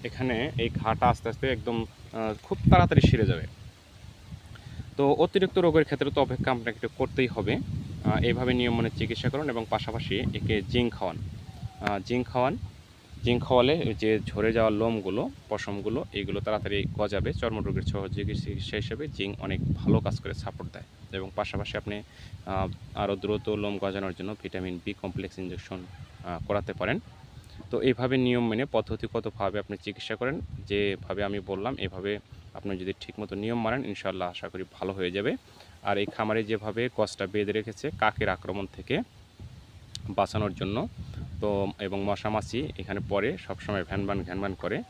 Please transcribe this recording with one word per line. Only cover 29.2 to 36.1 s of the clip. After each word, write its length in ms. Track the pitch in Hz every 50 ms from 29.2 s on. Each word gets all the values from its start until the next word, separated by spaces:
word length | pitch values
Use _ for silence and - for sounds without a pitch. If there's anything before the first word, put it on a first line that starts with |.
| 101 110 - - 101 98 95 104
আপনি 180 | 98 - 104 98 -
চিকিৎসা 320 | - 101 - - - 110
করেন, 240 | 104 120 127 143 185 - - - - - -
যেভাবে 560 | 101 101 104 101 98 90 - - 95 95 101
আমি 160 | 98 101 101
বললাম, 360 | 92 98 98 95 98 120 135 -
এভাবে 420 | 101 92 90 95 92 101 104 104 - - - - - - -
আপনি 240 | - 95 101 98 92
যদি 160 | 92 92 98 -
ঠিকমতো 360 | - - - - 107 98 101
নিয়ম 240 | 98 104 110 117 120
মানেন, 240 | 113 110 117 131 -
ইনশাআল্লাহ 440 | - 101 - - 98 92 92 90 90
আশা 180 | 87 - - 85
করি 140 | - 95 92 - -
ভালো 200 | - - 92 95
হয়ে 180 | 98 92 90
যাবে। 240 | 87 98 101 127 208 262 - - - - - - - - -
আর 140 | 98 101 101
এই 80 | 104
খামারে 380 | 101